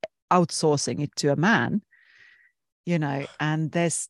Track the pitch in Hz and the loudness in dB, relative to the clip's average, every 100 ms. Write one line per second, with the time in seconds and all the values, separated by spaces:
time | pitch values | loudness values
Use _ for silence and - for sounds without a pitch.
0 | - _ - 180 170 - 160 147 - 120 | -16 _ 0 2 2 0 0 2 0 -4
1 | 147 - 143 143 180 185 120 202 - _ | -6 -2 0 2 2 2 2 -2 -6 _
2 | _ _ - _ _ _ _ _ 175 175 | _ _ -20 _ _ _ _ _ -2 0
3 | 147 139 135 - 151 156 156 175 170 - | 0 -4 -6 -4 -2 -2 -2 0 0 -2
4 | - | -2